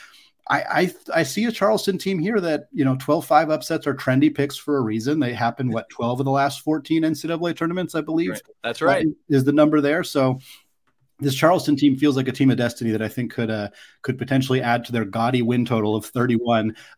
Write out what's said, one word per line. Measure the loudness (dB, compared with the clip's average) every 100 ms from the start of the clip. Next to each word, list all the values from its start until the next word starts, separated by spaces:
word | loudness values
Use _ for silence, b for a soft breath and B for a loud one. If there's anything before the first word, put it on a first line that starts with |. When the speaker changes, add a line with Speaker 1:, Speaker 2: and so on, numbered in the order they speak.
| B B B _ -4
Speaker 1:
I, | -2
I, | 0 -2 -2 -4 -4 -2
I |
see | -2 -2 -4
a |
Charleston | 0 0 0 -2 -4
team | -2 -2
here | 0 -2
that, | -2 -4 -4
you | -2 0
know, | 0
twelve | 0 0 4
five | 2 4
upsets | -2 -2 -4 -2
are | -4
trendy | 0 4 4
picks | 2 -4 -4
for | -2 -2
a |
reason. | 0 -2 -2 0
They | -2
happen, | 0 -2 -2 -4
what, | -4 -6
twelve | -6 -4 -2
of | 0
the |
last | 0 0 -2
fourteen | -2 -2 0 0
N | 0 -2
C | -4
double | -4 -4
A |
tournaments, | -2 -4 -4 -4 -6
I |
believe, | -4 -2 -2
Speaker 2:
Right. | -6 -14 -10
That's | -8 -2
Speaker 1:
uh, | 0
Speaker 2:
right. | 2 0 -4 0
Speaker 1:
is | 0
the | 2
number | 4 4 4
there. | 2 0
So | -2 0 0 0 B B _ _ _ _ _ -6
this | -4
Charleston | 2 4 4 2 2
team | 4 4
feels | 2 2
like | -2
a |
team | 2 2
of | 4
destiny | 0 -2 -2
that | -2
I | -2
think | -4 -6
could, | -4 -4
uh, | -4 -6 B B B
could | -6 -4
potentially | 0 0 2 0
add | 2 0 0
to |
their | -4
gaudy | -2 -2 0 2
win | 2 0 2
total | 0 2 -2
of | -4
thirty-one, | -2 2 2 2 0 0 -6 B